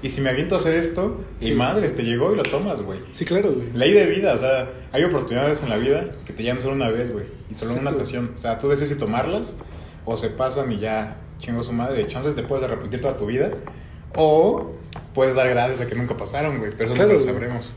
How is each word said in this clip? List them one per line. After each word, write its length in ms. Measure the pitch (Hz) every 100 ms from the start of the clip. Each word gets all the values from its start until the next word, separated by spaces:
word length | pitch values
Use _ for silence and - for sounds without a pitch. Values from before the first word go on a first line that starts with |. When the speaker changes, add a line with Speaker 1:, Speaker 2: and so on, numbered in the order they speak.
Speaker 1:
"¿Y 60 | 135
si 100 | 139
me 100 | 135
aviento 260 | 131 175 185
a 20 |
hacer 160 | 165
esto?". 500 | 165 170 175 208 - - -
Y 60 | -
Speaker 2:
Sí, 40 |
sí. 40 | 139
Speaker 1:
madres, 400 | 127 208 - -
te 80 |
llegó 300 | 117 120 170
y 20 | 208
lo 80 |
tomas, 380 | - 143 196 131
güey. 180 | 98 - -
Speaker 2:
Sí, 120 | -
claro, 300 | 175 180 202
güey. 140 | 127 117
Speaker 1:
Ley 200 | 117 147
de 120 | 208 165
vida, 260 | 185 196
o 60 | 113
sea, 300 | 131 131 - - -
hay 120 | 139 175
oportunidades 560 | 151 - 120 143 147
en 60 | 123
la 80 | 107
vida 340 | 127 147 - - -
que 80 |
te 100 | -
llegan 160 | 117 123
solo 140 | 135
una 160 | 139 117
vez, 220 | 117 120
güey. 120 | 104 95 - -
Y 40 |
solo 180 | 107 113
en 80 | 120
una 120 | 139
Speaker 2:
Exacto. 80 | 139
Speaker 1:
ocasión. 300 | 123 123 117 -
O 20 |
sea, 180 | 120 113
tú 100 | 139
decides 220 | 143 147
si 60 | 139
tomarlas 600 | 107 120 139 208 240 - - - - -
o 140 | 113 110
se 120 | 113
pasan 400 | - 131 139 127
y 80 | 104
ya 360 | 110 110 107 - - -
chingó 240 | - 117
su 80 | 120
madre. 340 | 117 127 135 -
Chances 280 | 131 147 135
te 80 |
puedes 220 | - 135 127
arrepentir 340 | 107 98 120
toda 160 | 139 117
tu 100 | 104
vida. 240 | 123 190 - - - - - - -
O 580 | 156 156 196 - - - - - - 135
puedes 180 | 131 131
dar 120 | 127
gracias 320 | 120 127 127
a 80 | 120
que 80 | 117
nunca 220 | 123 -
pasaron, 400 | 101 139 151 127
güey. 120 | 107 -
Pero 120 | 113
eso 60 | 123
Speaker 2:
Claro, 180 | 208
Speaker 1:
nunca 100 | 170 127
lo 60 |
Speaker 2:
güey. 80 | 127
Speaker 1:
sabremos. 320 | 123 120 -